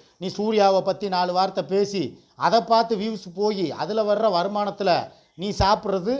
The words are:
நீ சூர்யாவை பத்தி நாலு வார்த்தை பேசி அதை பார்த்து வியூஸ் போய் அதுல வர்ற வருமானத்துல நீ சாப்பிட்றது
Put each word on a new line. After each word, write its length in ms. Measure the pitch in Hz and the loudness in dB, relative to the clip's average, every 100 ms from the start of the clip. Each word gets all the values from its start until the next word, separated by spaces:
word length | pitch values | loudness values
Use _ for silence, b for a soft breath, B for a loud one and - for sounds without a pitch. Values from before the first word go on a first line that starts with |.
| B B | B B
நீ 100 | 185 | -8
சூர்யாவை 540 | - 214 214 196 190 | -4 0 4 4 4
பத்தி 260 | 180 180 202 | 0 -4 -2
நாலு 240 | 180 180 | -2 0
வார்த்தை 300 | 180 190 185 | 0 0 -2
பேசி 380 | 151 196 202 196 123 B B - | -2 -2 0 -2 -6 B B -2
அதை 240 | 156 226 | 2 2
பார்த்து 320 | 220 226 233 208 | 4 2 2 -2
வியூஸ் 320 | 220 220 185 | -4 -6 -10
போய் 380 | 175 208 202 156 | -4 -2 0 -4
அதுல 320 | 117 160 220 | -4 -4 -2
வர்ற 220 | 208 208 220 | 0 2 2
வருமானத்துல 600 | 175 190 208 202 - 190 151 110 b b - | 2 0 -2 -4 -2 0 0 -2 b b -8
நீ 140 | 202 | -6
சாப்பிட்றது 640 | 180 196 214 208 190 185 262 | 0 2 2 2 -2 -2 -4